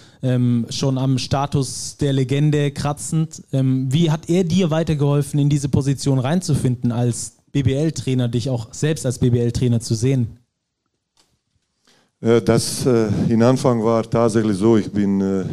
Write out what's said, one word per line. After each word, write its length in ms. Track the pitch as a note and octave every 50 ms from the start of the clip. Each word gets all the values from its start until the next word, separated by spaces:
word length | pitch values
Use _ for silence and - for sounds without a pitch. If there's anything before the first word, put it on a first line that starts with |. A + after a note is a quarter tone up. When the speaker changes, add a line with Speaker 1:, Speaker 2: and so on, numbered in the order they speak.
| - - - _ -
Speaker 1:
ähm, 420 | C3 B2+ B2 B2 B2 A#2+ A#2 A2+ -
schon 280 | - - C#3+ C#3 C3+ C3
am 200 | C3 C3 C3+ B2
Status 800 | - - - C#3 C3+ C#3 - D3+ C3+ A#2+ - - - - - -
der 160 | D3 C#3+ C#3
Legende 580 | C3+ C3 A#2+ C#3 C#3+ D3+ D3+ D3 D3 C#3+ C#3+
kratzend. 720 | C#3+ - - C#3+ D3+ - - - - D#3+ D#3+ D#3 - - - -
Ähm, 360 | - C3+ C3 C3 C3 C3 C3 C3+
wie 200 | C3 D#3+ E3+ D#3+
hat 200 | D3+ D#3+ - -
er 160 | E3+ F#3 G3
dir 260 | E3 D#3+ F#3 G3 D#3+
weitergeholfen, 680 | D3+ D#3+ E3 D#3+ D#3+ C#3+ D3 C#3+ C#3+ D3 C#3+ - - D3
in 120 | C#3+ D3
diese 180 | D3 D3 C3+ C#3+
Position 500 | - D3 C3+ C#3 C#3 - - C#3 C3+ C3
reinzufinden, 760 | A#2+ C3 D#3+ F#3 F3+ - D3 B2+ A#2 C3 B2 A#2+ - B2 A2+
als 400 | A#2 B2 A#2+ A#2 - - - - _ _ _
B-B-L-Trainer, 760 | - D3 C3+ B2 C3+ C3+ D#3 E3 D3+ - - - C3 B2+ B2+ A#2
dich 200 | A#2 B2 G#2+ C#3
auch 240 | B2+ A#2 A2 - -
selbst 320 | - - D3+ D#3+ D3+ -
als 140 | C3 B2 -
B-B-L-Trainer 600 | - B2+ A#2+ A#2+ A#2+ A#2+ A#2 - C3 B2 A#2+ A2+
zu 140 | - - A#2+
sehen? 440 | G#2+ A2 C3 C#3 C3 A#2+ G#2+ - - _ _ _ _ _ _ _ _ _ _ _ _ _ _ _ _ _ _ _ _ _ _ _ _ _ _ _ _ _ _ _ _ _ _ _ _
Speaker 2:
Äh, 200 | - A2+ A#2 A#2
das, 440 | G#2 - A2+ A2+ - - - - -
äh, 240 | C#3 B2 A2+ A2 G#2+ G#2 A2 - -
in 160 | A#2 A2 A2+
Anfang 400 | B2 C3 C3 - C#3 A#2+ A#2 G#2+
war 260 | A2+ A#2 A2+ A2 A2+
tatsächlich 460 | - A#2 A#2 A#2 G2+ A2+ G#2+ G#2+ G#2
so, 220 | F#2 G2 A2+ A#2 A2
ich 120 | G2 -
bin, 300 | - G2+ G2+ G2 G2 G2
äh, 220 | G2 F#2+ G2 F#2+ F#2 -